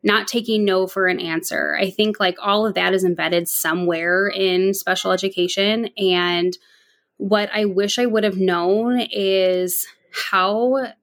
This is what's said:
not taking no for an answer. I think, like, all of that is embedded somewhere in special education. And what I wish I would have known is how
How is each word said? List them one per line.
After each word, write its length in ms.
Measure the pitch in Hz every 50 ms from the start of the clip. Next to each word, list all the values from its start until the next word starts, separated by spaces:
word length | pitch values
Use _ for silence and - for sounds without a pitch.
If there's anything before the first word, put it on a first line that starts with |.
| -
not 240 | 208 208 220 214
taking 380 | - - 240 220 226 220 214 208
no 220 | 202 190 185 190
for 180 | 185 - 196 185
an 140 | 185 180 -
answer. 580 | 180 165 160 165 165 - - - 71 73 76 -
I 120 | 196 190
think, 280 | 185 - 214 214 208 -
like, 180 | 202 180 180 -
all 240 | - 202 202 208 220
of 80 | 220 185
that 220 | 185 180 185 190
is 80 | 190 185
embedded 440 | 180 175 165 160 160 175 175 175
somewhere 800 | - - - - 165 160 180 180 170 170 165 165 175 180 185 196
in 460 | 202 - 190 190 185 180 180 185 196 202
special 380 | 196 - - 190 185 - 190
education. 760 | 185 185 - 196 190 - 175 180 - 196 196 202 220 226 233 202 _
And 600 | - 202 190 180 175 175 175 175 175 175 180 180 - _ _ _ _ _ _ _ _ _ _ _
what 340 | _ 202 196 208 208 208 202 -
I 120 | 214 214
wish 340 | 208 190 190 202 208 - -
I 80 | 247
would 160 | 247 214 220 208
have 140 | 208 190
known 600 | 185 190 180 180 175 175 180 196 214 226 240 247 247 - -
is 760 | - 208 196 190 190 190 185 185 185 180 180 180 180 - - - - _ _ _
how 760 | - - - - - 190 185 190 208 220 233 254 262 269 262 226 - _